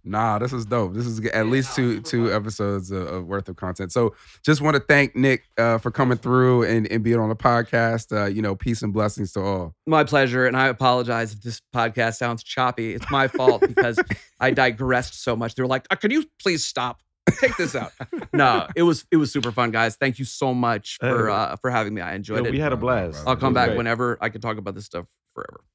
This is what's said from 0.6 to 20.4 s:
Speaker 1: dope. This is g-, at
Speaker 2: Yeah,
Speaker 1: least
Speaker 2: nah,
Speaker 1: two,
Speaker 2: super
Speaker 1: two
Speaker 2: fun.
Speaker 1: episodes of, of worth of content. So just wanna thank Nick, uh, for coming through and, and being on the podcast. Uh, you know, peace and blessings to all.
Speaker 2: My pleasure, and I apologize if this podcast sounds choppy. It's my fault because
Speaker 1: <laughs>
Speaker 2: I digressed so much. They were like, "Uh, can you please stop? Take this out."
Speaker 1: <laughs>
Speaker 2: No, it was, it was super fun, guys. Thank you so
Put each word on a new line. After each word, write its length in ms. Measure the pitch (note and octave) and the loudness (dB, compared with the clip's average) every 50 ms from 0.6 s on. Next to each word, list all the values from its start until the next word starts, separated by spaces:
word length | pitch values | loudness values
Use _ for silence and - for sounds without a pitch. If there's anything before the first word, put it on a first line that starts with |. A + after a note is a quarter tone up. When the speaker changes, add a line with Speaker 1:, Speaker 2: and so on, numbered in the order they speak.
| A2 | -6
Speaker 1:
dope. 260 | G2+ B2 A#2+ G#2 F2+ F#2 | -2 -2 -2 0 -2 -2
This 120 | A2 A#2+ | -4 -4
is 120 | A#2+ A2+ A2 | -4 -4 -4
g-, 80 | G#2+ A2+ | -4 -2
at 160 | - A2 A2 | 0 0 2
Speaker 2:
Yeah, 40 | A2 | 2
Speaker 1:
least 200 | B2+ C3+ C3 - | 2 0 0 0
Speaker 2:
nah, 60 | - | -2
Speaker 1:
two, 180 | - B2+ A#2+ A2+ | 0 0 0 0
Speaker 2:
super 120 | G2+ A2 - | -2 -4 -2
Speaker 1:
two 160 | - A#2+ A#2 | 0 0 2
Speaker 2:
fun. 100 | A2+ F#2+ | 2 0
Speaker 1:
episodes 540 | G#2+ G#2 A2 G2+ - G#2 G2+ G2+ G2 F#2 F#2 | 0 -2 -4 -4 -2 -2 -2 -2 -2 -4 -4
of, 160 | G2 F#2+ F2+ | -6 -6 -6
of 200 | C#2 E2 F#2 F2 | -6 -6 -8 -6
worth 220 | E2+ G2 G2 F#2 - | -6 -6 -6 -6 -8
of 80 | F2+ | -10
content. 340 | - G2 F#2 F2 - F#2+ F2 | -8 -6 -6 -6 -6 -8 -4
So 220 | - B2+ A#2 A2 - _ - - - - _ | 0 0 0 0 0 _ -20 -20 -20 -4 _
just 160 | - D#3+ C#3 | 2 2 4
wanna 200 | C#3+ D#3 D3 C3 | 2 2 2 2
thank 360 | - - D3+ C#3+ C#3 - - | 4 4 6 6 6 2 2
Nick, 280 | B2 C3 C3+ C3 B2 _ _ _ | 2 4 4 2 2 _ _ _
uh, 220 | - A#2 A#2 A#2 A2+ | 0 2 2 2 0
for 120 | - B2 | -2 -4
coming 280 | - - C3+ B2 B2 G#2+ | 0 0 2 2 2 0
through 460 | - A#2+ B2+ B2+ B2+ B2+ B2+ A#2+ A#2 | 0 2 4 6 6 6 6 4 4
and, 220 | F2 A2+ A2+ G#2+ - | 4 2 2 2 0
and 100 | A2 A#2 | -2 0
being 160 | G#2+ A#2 A#2 A#2 | 2 2 2 2
on 100 | A2 A2 | 2 0
the 60 | A2+ | -2
podcast. 760 | A2 - B2 A#2+ A#2 A2+ - - A#2+ A#2 A2+ A#2 A2+ - _ A2 | 2 2 2 2 2 0 0 0 0 2 2 0 -2 -4 _ -2
Uh, 100 | G#2+ G2+ | -2 -2
you 160 | G2+ G2+ G#2+ | 0 -2 -2
know, 120 | A2 G2+ G2 | -2 -2 -2
peace 280 | F#2 - B2 A#2 G#2 | -2 -2 -4 -2 -2
and 100 | - G#2 | -4 -4
blessings 400 | G2 A2 G#2 G#2 - - G2+ F#2 | -2 0 0 -2 -2 -4 -8 -6
to 80 | - G#2 | -4 -4
all. 340 | F#2 G2+ G2 F#2 F2 E2 - _ _ | -2 -2 -2 -4 -4 -8 -12 _ _
Speaker 2:
My 180 | D#3 D#3+ D#3 D3 | 2 2 4 4
pleasure, 420 | B2+ D3 C#3+ C3+ B2 B2 C3 B2+ | 4 4 2 2 2 2 2 2
and 100 | B2+ A#2+ | 2 2
I 100 | C3 C3+ C3+ | 2 2 2
apologize 640 | B2 - C3 B2+ B2 B2+ B2 B2 A#2+ A2+ A2+ G#2+ | 0 2 2 4 4 2 0 0 -2 -2 -2 -4
if 80 | G#2+ G#2+ | -8 -12
this 180 | G#2 A#2+ A2 - _ _ - | -12 -12 -12 -12 _ _ -2
podcast 420 | B2 A2+ A#2 G#2+ B2 A2+ A2+ A2 | -2 -2 0 0 0 -2 -2 -2
sounds 260 | - B2 A#2+ A#2 A2 | -2 -4 -4 -4 -6
choppy. 500 | - - - C3+ B2+ B2 B2 - A2+ A2+ - | -8 -10 -4 -2 -2 -2 -2 -2 -6 -6 -6
It's 160 | - - - | -8 -6 -2
my 180 | C3+ C3+ C3+ C3 | 0 2 2 0
fault 340 | - - B2+ C3 A#2+ - F#4+ | 0 2 4 4 4 4 2
because 320 | - - F#4+ F#4+ A#2+ A2+ F4+ F4 - - - | 2 2 2 0 2 2 0 -2 -2 -4 -10
Speaker 1:
<laughs> 200 | - _ _ _ | -10 _ _ _
Speaker 2:
I 100 | B2 C3 | 0 2
digressed 720 | - C3+ C3 B2+ A#2 G#2+ C3+ B2+ B2+ B2 B2+ - - - | 4 4 2 2 2 0 0 0 0 0 0 -4 -10 -6
so 120 | - B2 A#2+ | -4 -4 -2
much. 180 | A2+ A#2 A2+ - | -2 -4 -6 -4
They 80 | - | -4
were 60 | B2+ B2+ | -2 -2
like, 180 | C3 C3 - - | -2 -2 -2 -4
"Uh, 60 | F#3+ | -4
can 140 | - - G#3+ | 0 0 2
you 140 | C4 D#4+ D#4 - _ _ | 2 0 -2 -2 _ _
please 260 | - G3 F3 D3+ - | -2 -2 0 0 -4
stop? 340 | - - - B2 B2 A#2+ _ _ _ _ _ _ - - - | -4 -4 -6 -6 -6 -8 _ _ _ _ _ _ 0 2 2
Take 160 | C#4 B3+ - | 0 0 2
this 180 | - F3 D#3 - | 0 -4 -4 -4
out." 180 | B2+ G#2+ - _ | -6 -8 -8 _
Speaker 1:
<laughs> 60 | _ B2+ - - D#4+ - - - | _ -12 -10 -10 -10 -8 -2 2
Speaker 2:
No, 320 | C#3+ C#3 C3 A2+ G2+ E2 - - | 4 4 6 4 2 0 -4 0
it 80 | E3 | 2
was, 240 | E3+ F3 D#3+ - - _ | 4 4 4 2 0 _
it 40 | - | 2
was 140 | D#3+ D3+ B2 | 2 2 2
super 200 | - C#3+ A#2+ A#2+ | -2 -4 -4 -2
fun, 180 | G#2+ B2+ B2 A#2 | -2 0 -2 0
guys. 240 | A2 A2+ A2+ A2+ A2 | 2 0 0 0 0
Thank 240 | - C#3 C3+ A#2+ C3 | -2 -2 -2 -2 -4
you 60 | C3+ | -8
so 280 | A#2 - - | -10 -6 -4